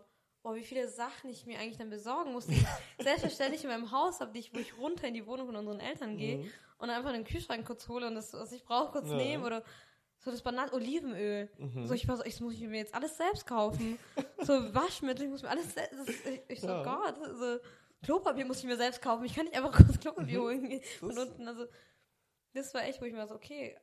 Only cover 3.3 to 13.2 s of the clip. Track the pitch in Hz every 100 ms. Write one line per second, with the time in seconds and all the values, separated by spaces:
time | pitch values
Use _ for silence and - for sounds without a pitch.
3.3 | - 269 302 277 233 233 262 339 349 240
4.3 | 226 226 233 - - 285 349 269 233 214
5.3 | 262 254 214 208 208 - 311 240 208 143
6.3 | 139 175 - - - 233 240 269 233 220
7.3 | 330 - 233 233 233 - 240 240 226 220
8.3 | - 220 247 - 240 302 294 151 147 262
9.3 | 294 240 226 - - - _ _ _ 254
10.3 | 240 254 247 269 262 226 311 277 190 208
11.3 | 208 208 - 139 127 117 240 247 240 220
12.3 | - 240 226 226 220 214 - 311 -